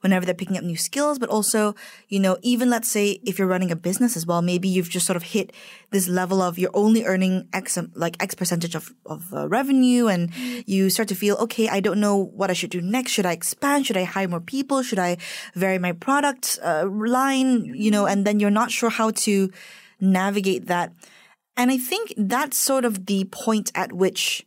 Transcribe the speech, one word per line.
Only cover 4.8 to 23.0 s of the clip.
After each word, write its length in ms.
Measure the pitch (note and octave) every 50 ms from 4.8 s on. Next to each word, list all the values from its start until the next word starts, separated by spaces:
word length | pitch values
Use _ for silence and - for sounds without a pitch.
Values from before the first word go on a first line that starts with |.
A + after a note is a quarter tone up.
| F3+ F3
just 160 | - F3+ E3+
sort 100 | - F#3+
of 60 | F3
hit 320 | E3+ - - A3 F#3+ - - - - - - - - _
this 160 | - G3 F#3 F3+
level 340 | F3+ F3+ F#3 F3+ F#3+ F#3+
of 160 | F#3 F3+ E3+ F3
you're 140 | F3+ F3+ -
only 320 | - G#3 G#3+ A3 A3+ -
earning 420 | - F#3+ F#3 F#3+ F#3 F#3 F#3 - - -
X, 240 | F#3+ F#3+ - - F#3
um, 140 | E3+ E3+ -
like, 240 | - E3 E3+ D#3+ -
X 140 | - F#3+ -
percentage 400 | - F#3 E3+ F3+ E3+ E3+ E3+ E3+
of, 180 | D#3+ - - - _ _
of, 260 | - D#3 D#3 E3+ F3+
uh, 160 | G3 - D3 D3
revenue, 600 | F3 A#3 C#4 C4+ C#4 C4 B3+ B3+ B3 A#3+ A#3+ A3+
and 240 | F#3+ F3 E3+ E3+ E3+ B3+ B3+ B3 B3 A#3+ A#3+
you 240 | - F#3+ F#3+ F#3+ F#3+
start 180 | F#3 - A3+ G3+
to 60 | G3
feel, 200 | F#3 - G3+ G3+
"Okay, 340 | - A3+ A3+ - - A3 A3
I 120 | A3+ G3+
don't 180 | F#3+ G#3+ E3+ G#3
know 180 | G#3 G#3 G3+ G3+
what 320 | F#3+ - - - F#3+ F#3+
I 40 | F3+
should 180 | E3+ F3+ F3
do 100 | - F3+
next. 300 | E3+ F3+ G#3+ B3+ B3+ B3+
Should 160 | - - F#3+ F3+
I 40 | E3+
expand? 520 | E3 - - - _ - C#4+ C#4+ C#4+ C4+
Should 120 | - A3+ F#3+
I 80 | F#3
hire 220 | F3 - G3 G3 F#3
more 140 | F3 E3+
people? 400 | E3+ E3+ - C4+ C4+ C4+ C#4 C4+
Should 180 | - B3 - F#3
I 180 | F3+ F3 F3 F3 F3 - - - - - -
vary 240 | F3+ F#3 F#3+ F#3+ F#3
my 140 | F3+ F3+
product, 680 | F3 F3 - - C4+ C#4+ C#4+ C#4+ C4+ C4 - - - - -
uh, 240 | D3+ E3 D#3 E3 G3
line?" 760 | F#3+ G#3 G#3+ A#3 A#3+ B3+ C4+ C#4 C4+ C4+ C4 C4 B3+ A#3+ - - A#3+
You 160 | - G#3 G#3+
know, 160 | G#3 G#3 G3+ -
and 180 | F3+ G3+ G3
then 140 | G#3 G#3 G#3
you're 100 | G#3 G3+
not 220 | G#3 G#3+ A#3 B3
sure 180 | - - - A#3
how 220 | A3+ - A3+ A3 A3 - - -
to 240 | G#3 G3 F#3+ F#3 F#3 - - - - - - - _ _
navigate 680 | F#3+ F#3+ F#3+ F#3 F#3 G3 G3+ G#3 F#3+ G3 F#3 B2 -
that. 260 | B2+ F3+ F3 F3 - - _ - - - - - _ _ _ _ _ _
And 140 | - B3 B3
I 80 | C4 B3+
think 380 | B3+ - F4+ F#4+ A#4 - - -
that's 400 | G#3 F#3+ A3+ B3 D4+ C#4+ - -
sort 260 | - - C4+ C4 B3
of 220 | A#3+ A3 F#3+